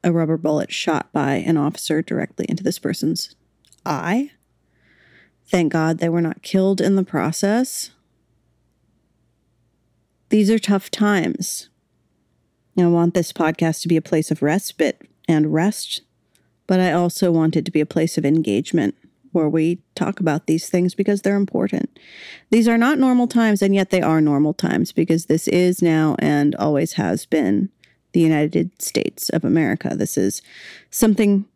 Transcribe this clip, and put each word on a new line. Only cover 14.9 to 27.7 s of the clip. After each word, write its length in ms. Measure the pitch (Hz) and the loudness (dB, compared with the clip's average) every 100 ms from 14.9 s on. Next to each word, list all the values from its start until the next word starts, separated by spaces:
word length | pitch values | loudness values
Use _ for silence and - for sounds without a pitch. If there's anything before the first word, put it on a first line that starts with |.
| - - _ - | -2 -14 _ 0
and 260 | 160 156 | 2 2
rest, 500 | 156 190 214 - - _ _ _ _ _ _ - | 0 0 -2 -10 -12 _ _ _ _ _ _ -2
but 100 | 185 | 0
I 140 | 185 | 2
also 400 | 165 175 - 180 | 2 0 0 2
want 240 | 165 160 160 | 2 2 0
it 80 | |
to 80 | 156 | -2
be 80 | 156 | -2
a 60 | 151 | 0
place 300 | - 160 - | 0 0 0
of 80 | |
engagement 680 | 139 160 151 101 - 170 104 - _ _ _ | 0 0 2 -2 0 -2 -2 -6 _ _ _
where 160 | 175 151 | -2 0
we 320 | 160 156 175 _ - | 0 0 -2 _ -6
talk 240 | 220 196 | -6 -2
about 260 | 165 147 - | -2 -2 -2
these 220 | 160 - | -4 0
things 260 | 180 180 | 0 0
because 280 | - 196 202 | -2 -2 0
they're 120 | 202 | 0
important. 640 | 202 196 - 196 - - _ - - - - _ | -2 -2 -2 -2 -4 -6 _ -20 -20 -20 -20 _
These 180 | 220 226 | 2 4
are 100 | 233 | 4
not 200 | 240 285 | 2 2
normal 280 | 262 247 247 | 2 2 2
times, 360 | 233 226 202 | 2 2 2
and 120 | 196 | 2
yet 160 | 196 190 | 2 2
they 100 | 185 | 0
are 200 | - 160 | 2 2
normal 340 | 151 143 151 | 2 2 0
times 380 | 147 - - 175 | 0 -2 0 0
because 340 | - 165 165 - | -2 0 0 0
this 220 | 160 - | -2 2
is 340 | 175 180 180 | 2 2 2
now 320 | 170 160 156 - | 2 4 2 0
and 340 | 151 147 147 | 0 2 2
always 380 | - 139 143 165 | 2 0 0 0
has 340 | - 98 90 - | -2 -2 -4 -2
been 420 | 160 101 101 196 | 0 2 0 -2